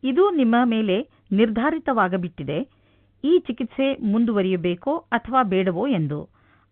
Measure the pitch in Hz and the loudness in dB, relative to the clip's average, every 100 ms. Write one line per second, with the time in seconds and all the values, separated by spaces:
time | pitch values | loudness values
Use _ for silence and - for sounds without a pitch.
0 | 254 262 403 349 247 233 247 226 220 190 | -2 2 2 4 2 4 2 0 0 0
1 | 302 _ _ 196 226 220 269 320 - 240 | -2 _ _ 2 2 2 -2 -2 -2 0
2 | 185 185 180 - 139 147 269 _ _ _ | 0 0 -6 -8 -6 -6 -8 _ _ _
3 | _ _ 277 349 - 226 240 - 269 277 | _ _ 2 2 0 -8 -8 -2 -2 -2
4 | 214 214 233 208 190 185 170 175 277 311 | -2 0 2 2 0 0 -2 -4 -4 -6
5 | - 233 226 262 233 190 190 170 180 208 | -4 -6 -2 0 2 0 0 -2 -2 0
6 | 151 147 151 _ _ _ _ | -2 -4 -10 _ _ _ _